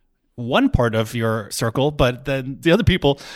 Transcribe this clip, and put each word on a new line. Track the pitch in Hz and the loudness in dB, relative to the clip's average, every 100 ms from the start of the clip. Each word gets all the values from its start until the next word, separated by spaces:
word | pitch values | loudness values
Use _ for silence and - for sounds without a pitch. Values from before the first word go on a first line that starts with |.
| _ _ _ | _ _ _
one | - 117 170 269 | -12 -2 0 2
part | - 120 | 2 2
of | 110 107 | 0 -2
your | 120 113 110 101 | -2 -2 -2 -6
circle, | - 117 135 143 | -4 -2 0 -2
but | 147 131 123 | 2 0 0
then | - 135 131 135 | -6 -6 -6 -4
the | 165 | 2
other | 185 | 4
people | - 185 139 - - | 4 2 2 0 -6